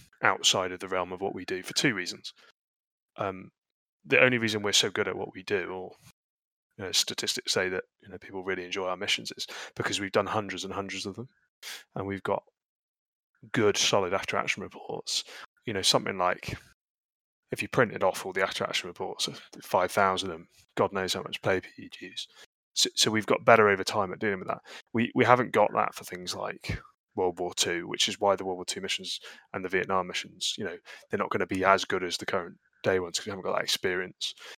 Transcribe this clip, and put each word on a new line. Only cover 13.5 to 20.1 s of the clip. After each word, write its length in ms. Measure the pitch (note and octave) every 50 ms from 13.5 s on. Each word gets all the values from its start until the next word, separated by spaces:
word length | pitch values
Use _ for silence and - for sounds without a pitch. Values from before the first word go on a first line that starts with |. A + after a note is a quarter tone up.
| -
good, 240 | A#2+ A2 G#2 G2
solid 360 | - - - - G#2 F#2+ F2+ F#2+
after 240 | F#2+ - - -
action 280 | G2+ - - - - F#2
reports. 580 | F2 - - - - - - - - - - - - - - - - _ _ _
You 60 | - A2
know, 100 | F#2+ F#2
something 360 | - - - - - G#2 F#2+
like, 380 | F2+ F2+ F2+ - - - - - - - _ _ _ _ _ _ _ _ _ _ _ _ _ _ _ _ -
if 100 | - -
you 60 | G2+
printed 340 | - - B2+ G#2 - G2 G2+
off 240 | F#2+ F2+ - -
all 60 | F#2+ F#2
the 100 | F#2+ F#2+
after 220 | F#2 - - -
action 240 | - - - - F2+
reports, 400 | F2 - F#2+ F#2+ - - - - C#3+ - - - - - -
five 300 | - - G2 F2+ F2+ -
thousand 380 | - G2+ F#2+